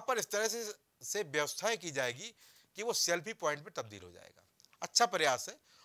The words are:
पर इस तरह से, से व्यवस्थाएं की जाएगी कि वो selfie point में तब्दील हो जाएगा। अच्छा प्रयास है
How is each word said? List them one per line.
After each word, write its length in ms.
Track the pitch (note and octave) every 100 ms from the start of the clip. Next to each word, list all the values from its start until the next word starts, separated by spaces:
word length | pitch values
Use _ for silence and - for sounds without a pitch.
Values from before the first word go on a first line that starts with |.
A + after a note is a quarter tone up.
| A3+
पर 100 | A#3+
इस 120 | E3+
तरह 160 | G#3 A3
से, 260 | A3+ G#3+ - _ _
से 200 | A#2+ G3+
व्यवस्थाएं 540 | E3+ D3 D3 - G3+ A3+
की 140 | F3
जाएगी 420 | C#3 B2 B2 A3 - - - _ -
कि 60 |
वो 100 | A3+ G#3+
selfie 380 | - E3+ E3+ A3+
point 240 | D#3+ D3
में 120 | F3 -
तब्दील 280 | A#2 G#2
हो 80 | F2+
जाएगा। 320 | F2 F2 - _ _ _ _
अच्छा 240 | F3+ - A#3
प्रयास 400 | F#3 D3+ B2+ -
है 80 | A3 _ -